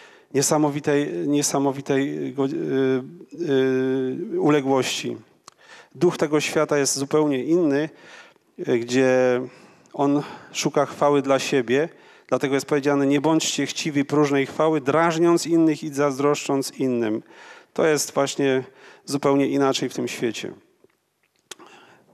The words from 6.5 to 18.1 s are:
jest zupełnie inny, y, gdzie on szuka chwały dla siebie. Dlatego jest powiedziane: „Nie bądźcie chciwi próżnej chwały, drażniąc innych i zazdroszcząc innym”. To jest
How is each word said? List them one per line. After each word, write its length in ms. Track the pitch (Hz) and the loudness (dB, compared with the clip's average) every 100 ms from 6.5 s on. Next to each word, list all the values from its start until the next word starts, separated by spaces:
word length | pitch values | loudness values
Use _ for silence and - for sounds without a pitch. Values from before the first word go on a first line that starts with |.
| 160 151 147 | 0 0 0
jest 200 | 135 139 | 0 -2
zupełnie 460 | 139 151 151 131 | 0 0 2 0
inny, 440 | 131 170 160 139 156 - - - - _ _ - 151 | 0 2 2 0 -2 -10 -20 -20 -20 _ _ -10 -2
y, 100 | 123 | -2
gdzie 640 | 120 127 131 127 127 123 127 - - - _ | 0 2 4 4 4 0 -4 -14 -20 -20 _
on 300 | - 143 143 135 - - | -2 0 0 -4 -14 -12
szuka 340 | - 151 147 139 | -4 -2 0 -2
chwały 360 | - 147 143 | 2 2 2
dla 160 | 131 135 | 2 0
siebie. 500 | - 143 117 135 170 - - - - | 2 -2 2 0 0 -6 -20 -14 -4
Dlatego 260 | 127 135 | -2 0
jest 120 | 135 131 | -2 0
powiedziane: 400 | 147 139 143 139 | 0 2 2 2
„Nie 140 | 143 | 2
bądźcie 460 | 151 160 - - 135 | 2 0 0 -4 -4
chciwi 380 | - 165 143 | -4 -2 -2
próżnej 420 | 139 147 147 143 131 | 0 2 2 2 0
chwały, 340 | - 156 160 | 0 0 0
drażniąc 680 | 131 151 170 160 170 170 151 | 0 2 2 2 2 2 2
innych 360 | 170 160 147 | 2 2 0
i 120 | 156 | -4
zazdroszcząc 800 | 139 143 135 143 147 - 139 131 | -2 0 2 0 0 -2 -2 -2
innym”. 500 | - 131 120 110 110 - - - - _ | -4 -2 0 -2 -4 -8 -20 -20 -20 _
To 140 | - 165 | 0 2
jest 280 | 147 - | 2 -2